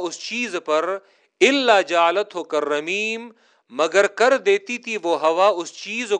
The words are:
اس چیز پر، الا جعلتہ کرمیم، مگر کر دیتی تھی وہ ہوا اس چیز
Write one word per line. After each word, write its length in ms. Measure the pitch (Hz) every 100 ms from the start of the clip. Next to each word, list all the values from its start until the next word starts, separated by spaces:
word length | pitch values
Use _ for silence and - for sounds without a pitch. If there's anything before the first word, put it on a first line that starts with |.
| 180
اس 120 | -
چیز 360 | - 226 240 175
پر، 320 | 160 156 170 190 - _ _ _
الا 400 | 220 277 247 202
جعلتہ 640 | 160 170 170 180 202 180 156
کرمیم، 800 | 151 143 147 156 202 214 226 233 - _ _ _
مگر 340 | 123 160 185 196
کر 300 | 196 247 262
دیتی 380 | 190 202 220 247
تھی 180 | 233 214
وہ 160 | 170 151
ہوا 260 | 156 165 202 170
اس 120 | 165
چیز 400 | - 196 226 233